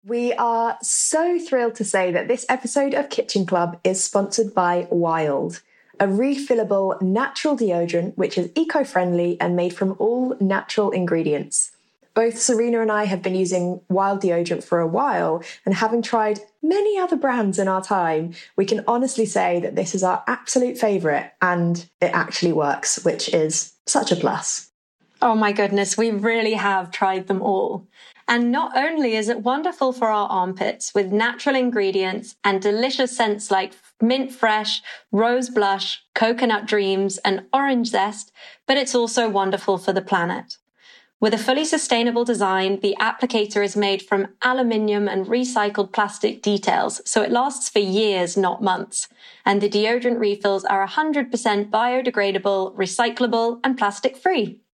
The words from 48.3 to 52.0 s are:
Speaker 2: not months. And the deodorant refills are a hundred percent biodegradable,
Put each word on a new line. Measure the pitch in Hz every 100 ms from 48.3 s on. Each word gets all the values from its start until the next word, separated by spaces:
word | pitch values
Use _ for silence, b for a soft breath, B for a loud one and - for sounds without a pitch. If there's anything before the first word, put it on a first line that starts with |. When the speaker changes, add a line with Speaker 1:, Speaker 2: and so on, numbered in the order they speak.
| 196
Speaker 2:
not | 185 -
months. | 202 180 - - - B B B
And | - 202
the | 202
deodorant | 208 214 240 240 233
refills | 208 202 202 196
are | - 196
a | 196
hundred | - 311 294 240
percent | 240 226 202 208
biodegradable, | 220 240 254